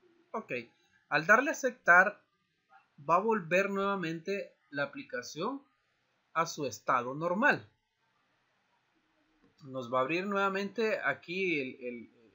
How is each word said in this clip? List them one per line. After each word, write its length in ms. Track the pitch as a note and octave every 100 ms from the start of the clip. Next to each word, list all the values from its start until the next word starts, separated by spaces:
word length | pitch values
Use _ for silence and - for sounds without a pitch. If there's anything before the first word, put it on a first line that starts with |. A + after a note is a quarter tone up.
| _ _ _
Ok, 220 | A#3 G#3 B2+ A#2 _ _ _ _
al 180 | D3 D#3+
darle 240 | A3 C#4+
aceptar 720 | C#4+ B3+ A#3+ - F3 F#3+ - _ _ _ _ _ - _ - C#3+
va 80 | E3+
a 40 |
volver 480 | A3 A3 D#3+ F3 G3
nuevamente 840 | G3 G3 G3 D#3+ E3 D#3+ - - _ _
la 140 | C#3+
aplicación 760 | C#3 C#3+ C#3 B2 A#2+ D3 G3+ C#4 - _ _ _ _ _ _
a 120 | D#3+ E3
su 200 | - C#3
estado 480 | A2 - C3 A#2+ C#3
normal. 520 | E3+ F#3 C#4 E3 G#2 _ _ _ _ _ _ _ _ _ _ _ _ _ _ _ _ _ _ _
Nos 280 | C3+ C3 A#2
va 60 | B2+
a 40 |
abrir 220 | C3+ E3
nuevamente 760 | G3 G3+ G3 F#3+ G3+ G3 A3 G3+
aquí 560 | C3+ C3+ - F3+ F#3+ D#3
el, 240 | C3 -
el, 480 | B2 A#2+ G#2+ _ -